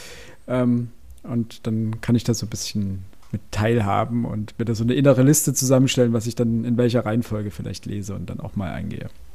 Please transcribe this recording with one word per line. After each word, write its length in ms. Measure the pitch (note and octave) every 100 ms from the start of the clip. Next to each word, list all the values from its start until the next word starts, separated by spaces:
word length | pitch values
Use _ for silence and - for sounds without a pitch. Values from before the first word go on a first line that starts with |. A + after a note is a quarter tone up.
| - - - - -
Ähm, 440 | B2 B2 A#2+ A#2+ - - -
und 440 | - A#2+ A2+ - A#2+
dann 320 | A2 A2 A2
kann 160 | -
ich 80 | A#2+
da 100 | -
so 120 | A2+
ein 40 | G#2+
bisschen 540 | - - G#2+ G2 G2 F#2+ - -
mit 80 | G#2 -
teilhaben 720 | G#2+ G#2+ A#2 G2 G2+ A2+ A#2+
und 340 | A#2 G#2+ G#2+ -
mir 60 |
da 120 | A2+
so 100 | A2
eine 80 | A#2
innere 300 | C3 C#3 C3
Liste 300 | C3+ D#3 -
zusammenstellen, 600 | C3 B2+ C3 C3 C3 A#2+
was 140 | A#2 A2+
ich 80 |
dann 280 | A2+ A#2 A2+
in 140 | A#2+ A#2
welcher 280 | B2 A#2+
Reihenfolge 460 | G#2+ A#2 A2+ G#2+ G#2
vielleicht 340 | - G#2 G2
lese 300 | - G2+ G2+
und 140 | F#2+ F2+
dann 100 | -
auch 160 | -
mal 160 | - F#2
eingehe. 380 | - E2+ - - - -